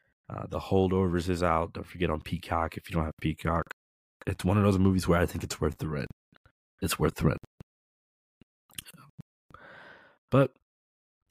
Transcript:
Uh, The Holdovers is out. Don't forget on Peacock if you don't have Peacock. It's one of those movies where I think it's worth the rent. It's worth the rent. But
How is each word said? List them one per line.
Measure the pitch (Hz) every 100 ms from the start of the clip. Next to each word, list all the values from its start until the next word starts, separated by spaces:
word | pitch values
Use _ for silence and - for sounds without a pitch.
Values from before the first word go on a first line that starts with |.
| _ _ -
Uh, | - -
The | 78
Holdovers | - 95 92 95 95 87 85
is | 87
out. | 87 82 82
Don't | - -
forget | 87 85
on | 78
Peacock | - 85 - 85 80 -
if | -
you | 85
don't | 80
have | -
Peacock. | 80 78 82 82 - - _ _ _ - -
It's | - 90
one | 104
of |
those | 101 95
movies | 95 92 -
where | 85
I | 82
think | 85
it's | - -
worth | 78 -
the | 78
rent. | 76 - - _ _ _ _ _ -
It's | - -
worth | 78 -
the | 80
rent. | - - - - _ _ _ _ _ _ _ _ _ _ - - - - - - _ _ - - - - - - _ -
But | 131 135 _ _ _ _ _ _ _ _